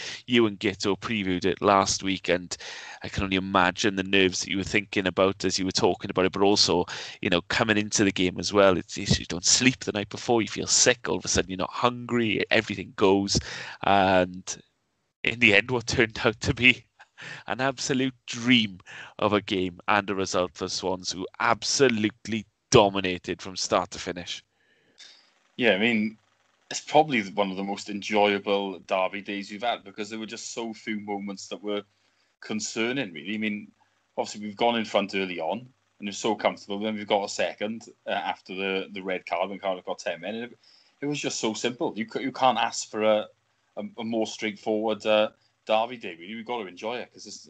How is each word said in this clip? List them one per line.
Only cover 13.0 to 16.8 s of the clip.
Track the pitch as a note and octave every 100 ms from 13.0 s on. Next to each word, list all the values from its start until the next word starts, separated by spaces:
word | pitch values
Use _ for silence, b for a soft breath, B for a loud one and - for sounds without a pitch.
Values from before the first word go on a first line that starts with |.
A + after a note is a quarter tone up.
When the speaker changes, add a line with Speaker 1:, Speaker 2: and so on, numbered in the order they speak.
| G2+ G2 G2 G2 B B B B
Speaker 1:
And | - G2 F#2+ F#2+ F2+ F#2 - - _ _ _ _ _ _
in | - A#2
the | A#2
end, | G2+ A#2+
what | B2 A2+
turned | - A2+ -
out | A#2+ A2
to | -
be | A2+ B2 A#2+